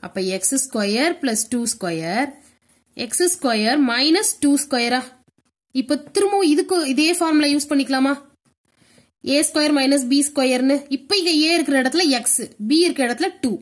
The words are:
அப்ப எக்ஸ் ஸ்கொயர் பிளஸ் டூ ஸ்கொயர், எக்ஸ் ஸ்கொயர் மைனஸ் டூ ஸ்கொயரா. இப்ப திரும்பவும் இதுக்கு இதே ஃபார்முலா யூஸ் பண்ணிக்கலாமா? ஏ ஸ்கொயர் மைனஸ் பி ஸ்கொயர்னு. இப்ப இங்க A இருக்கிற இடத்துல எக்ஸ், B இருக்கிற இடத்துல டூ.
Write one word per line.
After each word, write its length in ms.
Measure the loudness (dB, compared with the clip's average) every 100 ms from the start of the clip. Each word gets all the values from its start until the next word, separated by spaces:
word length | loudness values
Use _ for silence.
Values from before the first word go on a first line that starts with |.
| -10
அப்ப 140 | -6 -4 -2
எக்ஸ் 180 | -2 -2 -2
ஸ்கொயர் 480 | -2 -2 0 -2 -2
பிளஸ் 240 | -4 -4 -2
டூ 80 | -4 -4
ஸ்கொயர், 560 | -6 -6 -6 -4 -4 -4 -8 -20 _ _ _ _ -12 -6
எக்ஸ் 180 | -2 -2 0
ஸ்கொயர் 440 | -2 0 0 2 2
மைனஸ் 420 | 2 2 2 0 0
டூ 80 | 0 0
ஸ்கொயரா. 380 | 0 -2 0 -2 -4 -18 _ _ _ _ _ -6
இப்ப 160 | -2 -4 -2 -2
திரும்பவும் 340 | 0 2 2
இதுக்கு 220 | 2 2 -2 0
இதே 160 | 0 2 2
ஃபார்முலா 300 | 2 2 2 0
யூஸ் 140 | 0
பண்ணிக்கலாமா? 420 | -2 0 0 0 -2 -8 _ _ _ _ _ _ _ _ _ -2
ஏ 40 | 0 2
ஸ்கொயர் 280 | 0 2 2
மைனஸ் 260 | 2 0 2
பி 80 | 0 0
ஸ்கொயர்னு. 480 | 0 0 2 2 0 -2 -8
இப்ப 200 | -2 -2
இங்க 120 | 0 2 2
A 40 | 2
இருக்கிற 200 | 2 0
இடத்துல 220 | 0 0 2 0
எக்ஸ், 220 | 0 -2 -2 -10 0
B 100 | 2 2
இருக்கிற 200 | 0 -2
இடத்துல 200 | 0 -4 -2
டூ. 100 | -4 -6